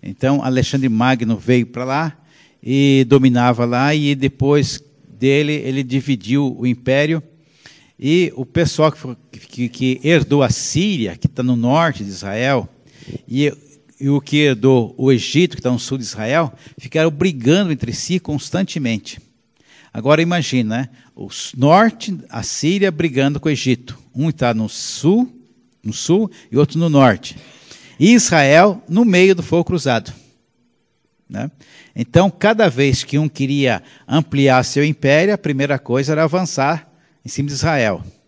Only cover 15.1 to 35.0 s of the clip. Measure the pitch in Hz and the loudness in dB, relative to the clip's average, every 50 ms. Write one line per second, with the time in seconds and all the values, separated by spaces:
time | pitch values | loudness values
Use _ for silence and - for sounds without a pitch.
15.1 | 135 117 - - - 147 180 170 - - - 127 127 113 - - 135 135 120 101 | 2 2 0 0 0 2 2 2 -2 -4 -4 -4 -4 -2 -4 -8 -8 -8 -8 -10
16.1 | - - 107 113 135 165 165 127 - - - - _ - - 123 - 156 156 165 | -10 -8 -6 -2 0 -2 -2 -2 -6 -14 -20 -20 _ -20 -20 -6 -2 0 0 0
17.1 | 151 143 180 190 165 131 113 123 160 196 208 175 156 127 - 117 117 - - - | 0 -2 -2 -2 -2 0 0 2 2 2 2 0 -2 -2 -2 -2 -2 -2 -6 -4
18.1 | 175 185 _ - 147 135 - - - 175 190 - - 165 139 117 113 104 - - | -4 -4 _ -4 -6 -6 -6 -6 -4 -4 -4 -4 -4 -4 -4 -2 -4 -4 -6 -12
19.1 | - - _ _ _ _ _ _ _ _ _ _ _ _ _ _ _ 113 110 135 | -18 -18 _ _ _ _ _ _ _ _ _ _ _ _ _ _ _ -6 2 2
20.1 | 151 156 170 170 180 175 143 - - 127 120 107 110 120 131 123 - _ _ _ | 2 2 2 0 0 -2 -2 -2 -2 -2 -2 -2 -2 -4 -6 -8 -12 _ _ _
21.1 | _ - 104 98 - - - - - 131 127 143 160 190 220 226 214 - - - | _ -18 -16 -14 -14 -14 -14 -12 -4 0 4 4 6 6 4 2 0 -4 -10 -10
22.1 | 190 151 - - - 117 113 - - - - 151 190 202 196 190 165 151 170 165 | -10 -10 -12 -12 -10 -10 -10 -8 -8 -4 -2 0 0 2 0 0 0 -2 -4 -2
23.1 | 127 131 135 139 147 139 - 156 147 117 - 131 123 117 - - - - _ _ | 0 0 0 0 -2 -2 -2 -2 -2 -2 0 0 -2 -2 -2 -18 -20 -20 _ _
24.1 | _ 123 151 165 147 - 127 120 117 110 110 107 - - - - - - - 151 | _ -4 -4 -4 -2 0 0 0 0 0 -4 -4 -6 -10 -12 -12 -12 -2 0 2
25.1 | 196 233 247 247 - - - _ _ _ _ _ _ _ _ 107 110 - - - | 2 2 0 -2 -6 -20 -20 _ _ _ _ _ _ _ _ -10 -10 -8 -2 0
26.1 | 165 202 226 190 - - - _ 113 127 147 - - 160 170 165 147 139 135 123 | 0 0 0 -2 -6 -16 -18 _ 0 0 0 2 0 -2 -2 2 4 6 6 6
27.1 | 101 - - - - - - - - - _ - - - - - - _ 139 202 | 4 2 -4 -16 -18 -18 -20 -20 -20 -20 _ -20 -20 -20 -20 -20 -4 _ 4 6
28.1 | 240 233 - - 175 160 143 135 143 160 185 208 185 214 - - 160 202 247 233 | 6 6 4 4 2 4 4 6 6 6 6 4 2 -2 -8 -2 0 2 2 4
29.1 | 180 175 185 190 190 170 165 - 165 170 170 - 185 170 - 139 120 113 - - | 4 6 6 6 4 2 0 0 0 0 0 0 -4 -2 0 0 -2 -2 -2 -6
30.1 | - - _ _ _ _ _ _ _ _ _ _ _ _ _ _ _ _ _ _ | -20 -20 _ _ _ _ _ _ _ _ _ _ _ _ _ _ _ _ _ _
31.1 | _ _ _ _ - 101 120 151 _ _ - _ - - - _ _ - 120 - | _ _ _ _ -12 -10 -10 -10 _ _ -20 _ -20 -20 -20 _ _ -8 -8 -2
32.1 | - 165 185 202 - - - 208 226 214 220 175 120 123 139 139 127 - - - | 0 0 0 0 -2 -2 -2 0 2 2 0 0 2 0 0 0 0 -2 -4 -4
33.1 | - 143 156 147 _ - 139 131 143 143 139 127 113 87 - - - _ _ - | -4 -2 -2 -4 _ -6 -6 -4 -2 -2 0 -2 -2 -4 -6 -16 -20 _ _ -2
34.1 | - 156 151 - - 139 139 135 127 127 123 - - 139 147 151 151 _ | -2 -2 -2 -2 -2 2 4 4 4 4 2 2 -2 0 0 0 -2 _